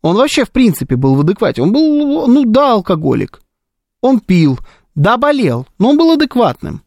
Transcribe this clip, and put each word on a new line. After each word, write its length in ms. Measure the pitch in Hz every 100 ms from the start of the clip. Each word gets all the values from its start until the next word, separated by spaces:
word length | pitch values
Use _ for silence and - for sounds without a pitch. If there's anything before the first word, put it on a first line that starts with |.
Он 140 | - 190
вообще, 280 | 285 -
в 60 | 233
принципе, 460 | - 247 165 - 127
был 180 | 135 135
в 40 |
адеквате. 420 | 147 202 208 -
Он 100 | 143
был, 540 | 254 311 294 294 294 277
ну 180 | 262
да, 280 | 254 226 285
алкоголик. 680 | 226 180 175 156 - - - _ _ _ _ _ _
Он 200 | 247 254
пил, 380 | - 180 156 127 - _ _
да, 220 | - 160 240
болел, 500 | 285 294 196 117 127 _
но 120 | 214
он 80 | 294
был 140 | 330
адекватным. 680 | 320 294 247 208 - - -